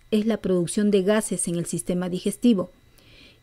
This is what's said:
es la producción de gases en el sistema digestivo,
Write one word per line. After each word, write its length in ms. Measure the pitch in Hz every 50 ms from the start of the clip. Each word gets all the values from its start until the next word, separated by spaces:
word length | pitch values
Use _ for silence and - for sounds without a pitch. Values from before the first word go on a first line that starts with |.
| _ -
es 160 | - 214 208
la 120 | 226 214
producción 520 | - - 196 185 180 170 160 - 214 208 208
de 140 | 202 196 180
gases 440 | 196 214 220 214 - 185 170 -
en 80 | 185 170
el 100 | 170 165
sistema 440 | - - 165 - - 180 180 180 185
digestivo, 640 | 180 180 - 202 196 - - 240 233 180 180 - - _ _ _ _ - _ - - - - - - _